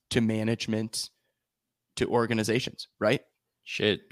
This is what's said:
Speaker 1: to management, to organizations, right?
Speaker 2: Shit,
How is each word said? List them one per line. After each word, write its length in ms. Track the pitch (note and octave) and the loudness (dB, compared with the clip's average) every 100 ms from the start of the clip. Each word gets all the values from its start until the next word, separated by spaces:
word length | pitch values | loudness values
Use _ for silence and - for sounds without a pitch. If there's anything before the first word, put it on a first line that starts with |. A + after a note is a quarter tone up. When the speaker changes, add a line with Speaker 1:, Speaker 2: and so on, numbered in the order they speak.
| - | -2
Speaker 1:
to 100 | B2+ | 2
management, 880 | A2 A2 A2 A#2 - A2 A2 - - _ _ _ _ _ _ _ _ - | 2 2 0 -2 -2 -2 -2 -6 -10 _ _ _ _ _ _ _ _ -4
to 100 | - | 0
organizations, 800 | A#2 A2+ A2 G#2+ A#2+ - - - - | 0 2 0 0 0 -2 -10 -16 -2
right? 200 | G#2+ C#3+ _ _ _ _ | 0 0 _ _ _ _
Speaker 2:
Shit, 380 | - - G#2 F#2 - | -10 -2 0 0 -4